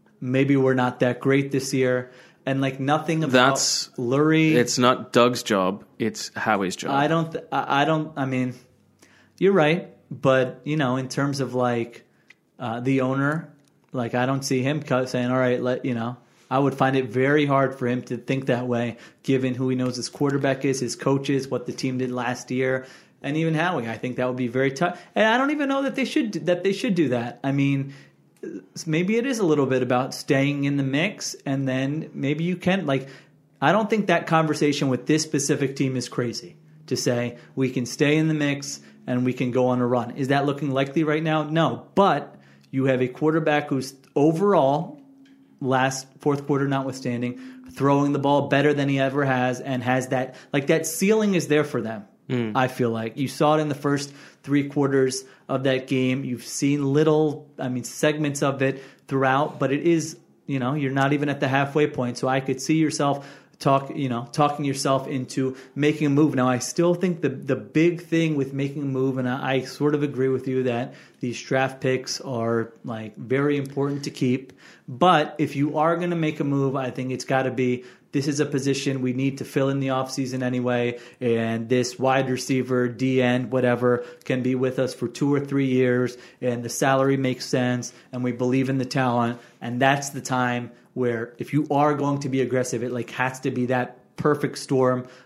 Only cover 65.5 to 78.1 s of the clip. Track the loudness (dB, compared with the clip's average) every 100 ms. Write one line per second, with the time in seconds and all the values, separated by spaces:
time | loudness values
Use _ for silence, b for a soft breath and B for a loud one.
65.5 | -4 B 0 0 2 2 4 4 4 2
66.5 | 0 -2 0 2 2 0 0 -2 -4 -4
67.5 | -4 0 2 2 2 -2 0 0 0 -2
68.5 | -2 -4 -4 -4 0 0 0 -2 -2 0
69.5 | -2 -2 -2 0 0 0 0 0 0 -2
70.5 | -2 0 -2 -4 B B _ -8 -8 -2
71.5 | 0 0 -2 -2 0 -2 -8 -6 -2 0
72.5 | 0 -2 -8 -10 -10 -10 -12 -2 0 2
73.5 | 0 -4 -4 -4 -4 -8 -2 0 0 -4
74.5 | B B B -14 2 4 6 2 -2 -2
75.5 | 0 0 2 2 2 0 0 -2 -2 0
76.5 | 0 0 -2 -4 -6 -6 -6 0 0 0
77.5 | 0 0 0 B B _